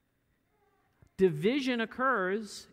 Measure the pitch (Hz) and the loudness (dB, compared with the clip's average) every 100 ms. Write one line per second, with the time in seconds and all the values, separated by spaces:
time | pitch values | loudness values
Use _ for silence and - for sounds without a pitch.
0 | _ _ _ _ _ _ _ _ _ _ | _ _ _ _ _ _ _ _ _ _
1 | - - 190 151 185 285 262 240 226 - | -14 2 2 4 0 2 0 -2 -4 -2
2 | 262 233 185 202 208 - - | 0 0 0 -4 -6 -14 -16